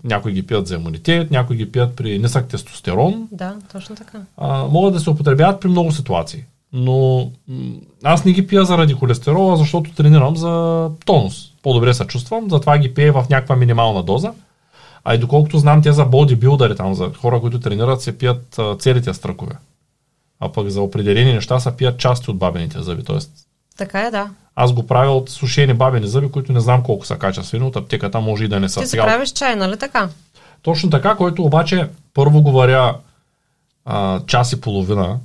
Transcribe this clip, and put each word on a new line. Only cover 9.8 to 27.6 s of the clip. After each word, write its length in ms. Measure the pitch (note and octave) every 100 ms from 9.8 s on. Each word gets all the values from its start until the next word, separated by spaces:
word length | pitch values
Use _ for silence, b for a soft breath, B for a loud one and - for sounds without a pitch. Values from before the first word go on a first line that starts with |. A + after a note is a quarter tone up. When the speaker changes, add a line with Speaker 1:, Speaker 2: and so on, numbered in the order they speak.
| D#3
Speaker 1:
тренирам 440 | - D3+ D3+ C3 D#3+
за 480 | E3+ E3+ E3 E3 D#3+ D#3 -
тонус. 300 | E3 G2 - - _
По-добре 300 | C#3 A#2+ A#2+
се 140 | B2 F#2
чувствам, 420 | B2 - A3+ G#3+
затова 280 | D#3 D3+ D3
ги 160 | C3
пия 200 | C#3+ D3
в 120 | C#3 B2
някаква 260 | C3+ B2+ B2+
минимална 480 | B2 A#2 A2+ G2
доза. 280 | E2+ A2+ G3+ A#3 _ _ b b b b
А 120 | - A#2
и 20 |
доколкото 400 | A#2+ D3 D3+ D#3
знам, 240 | D3 D#3
те 100 | D3+
за 140 | D3 C3
бодибилдъри, 720 | C3 D3 A#2+ B2+ C#3+ A2+ G2
там, 180 | F#2+
за 180 | F#2+ F#2
хора, 300 | - A#2+ A#2+
които 180 | A#2 A#2+
тренират, 420 | A#2+ G2+ A#2+ C3
се 160 | B2 -
пият, 420 | B2+ B2 - -
а, 160 | G#2+ G2+
целите 380 | C3+ B2 A#2+
стръкове. 400 | F#2+ F#2+ F#2 - - _ _ _ _ _ _ _ _
А 120 | -
пък 180 | - G2+
за 120 | G2+
определени 520 | G2 A2+ G2+ G#2 B2+
неща 260 | A#2 - B2+
се 180 | B2 -
пият 200 | B2+ A#2+
части 320 | B2+ B2 -
от 60 | F#2+
бабените 440 | F#2 E2+ E2 -
зъби, 220 | E2+ E2+
тоест 280 | - G#2 - _ _ _ _ -
Speaker 2:
Така 240 | G3 G3
е, 100 | A3+
да. 180 | G#3+ G#3 G3 _ -
Speaker 1:
аз 180 | B2
го 140 | A#2+ -
правя 240 | B2 C3+
от 180 | C3 B2+
сушени 440 | - B2+ - C#3
бабени 340 | A#2+ C3 A#2+ G#2
зъби, 240 | B2+ C#3
които 200 | C#3 C3
не 80 | B2
знам 240 | A2+ B2+
колко 220 | B2 G#2 -
са 100 | G2
качествени, 480 | G2 F#2+ F#2+ A2